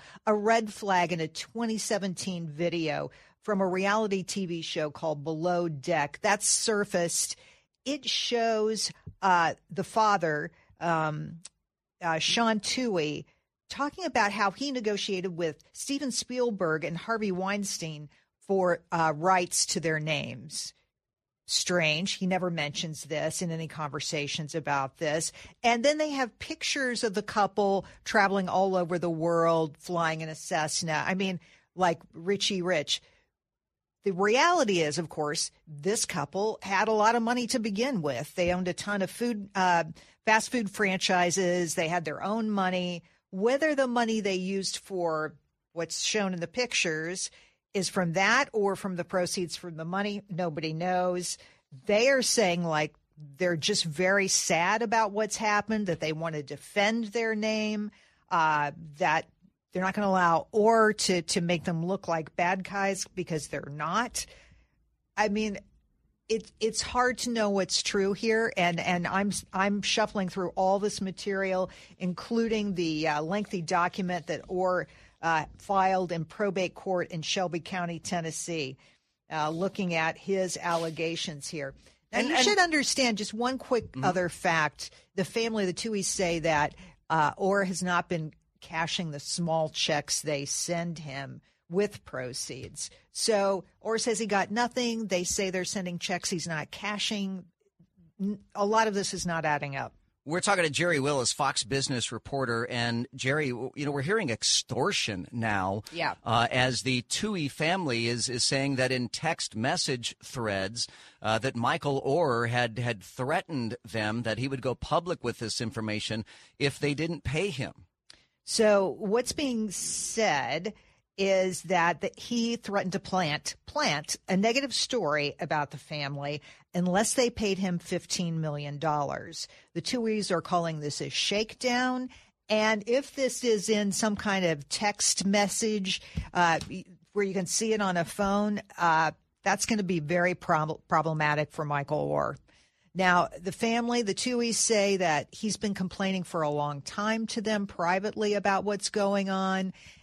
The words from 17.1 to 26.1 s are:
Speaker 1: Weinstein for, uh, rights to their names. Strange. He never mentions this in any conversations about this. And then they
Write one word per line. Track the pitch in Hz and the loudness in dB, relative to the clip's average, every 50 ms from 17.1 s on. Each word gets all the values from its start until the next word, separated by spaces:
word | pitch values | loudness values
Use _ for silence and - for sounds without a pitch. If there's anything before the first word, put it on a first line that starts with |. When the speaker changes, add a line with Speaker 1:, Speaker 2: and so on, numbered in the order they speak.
| 226 214 214 196 | -2 -2 0 -2
Speaker 1:
Weinstein | 180 180 185 190 202 208 196 - - - 170 160 156 151 151 - _ _ _ _ _ _ _ - | -2 -2 -2 -2 -2 -2 -4 -4 -6 -6 -6 -8 -8 -10 -14 -16 _ _ _ _ _ _ _ 0
for, | 196 190 180 180 170 - _ - | 2 4 4 4 2 0 _ -2
uh, | 180 165 160 160 151 | 0 2 2 2 2
rights | 147 165 185 190 185 180 175 - - - | 2 4 4 4 4 4 2 0 0 0
to | - - 180 | 0 0 -2
their | 156 165 156 156 | 0 0 0 0
names. | 151 160 151 143 143 123 - 131 - 151 - - - - - _ _ _ _ _ _ _ _ _ _ _ _ _ _ - | 0 -2 -2 -2 -4 -6 -10 -12 -12 -10 -10 -10 -10 -10 -14 _ _ _ _ _ _ _ _ _ _ _ _ _ _ -2
Strange. | - - - - 180 175 160 156 151 160 196 190 - | -2 0 0 2 2 2 4 2 2 0 -2 -4 -4
He | - 190 | -2 0
never | 180 190 180 180 180 | 0 0 0 0 -2
mentions | 170 160 147 147 139 - 180 160 151 - - | -2 -2 -4 -4 -4 -6 -6 -6 -8 -10 -8
this | 139 156 147 151 160 - - | -6 -4 -2 -2 -2 -2 -2
in | 185 165 | -4 -4
any | 160 160 160 151 | -4 -4 -6 -8
conversations | - 151 151 143 127 147 - - 170 147 147 139 - 160 156 139 - | -8 -8 -8 -6 -6 -6 -4 -4 -2 -2 -2 -2 -4 -6 -6 -4 -6
about | 160 135 143 143 139 135 135 - - | -4 -2 0 0 0 0 -2 -4 -4
this. | 160 151 151 170 165 - - - - - - _ | -2 0 0 0 -2 -4 -6 -10 -20 -20 -8 _
And | - 233 240 233 233 | 2 2 2 4 4
then | 285 302 | 2 4
they | 302 302 302 | 2 0 -2